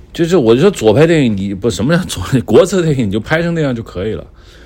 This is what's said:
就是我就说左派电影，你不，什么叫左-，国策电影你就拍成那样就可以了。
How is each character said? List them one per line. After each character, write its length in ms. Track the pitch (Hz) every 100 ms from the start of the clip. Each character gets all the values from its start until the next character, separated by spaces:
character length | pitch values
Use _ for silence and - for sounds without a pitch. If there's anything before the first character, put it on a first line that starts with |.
| -
就 140 | - 165
是 100 | 180
我 200 | 113 120
就 60 |
说 100 | 185
左 200 | 185 110
派 140 | 107 160
电 180 | 165
影， 140 | 131 101
你 160 | 98
不， 160 | 98 120
什 160 | 104 117
么 100 | 170
叫 80 | 180
左-， 180 | - - 135
国 240 | - 117 185
策 160 | 190
电 160 | 160 139
影 100 | 107
你 40 |
就 80 | 104
拍 240 | 110 160
成 100 | 170
那 80 | 170
样 140 | 147 120
就 80 |
可 240 | 113 - 104
以 60 |
了。 120 | 90 - - - -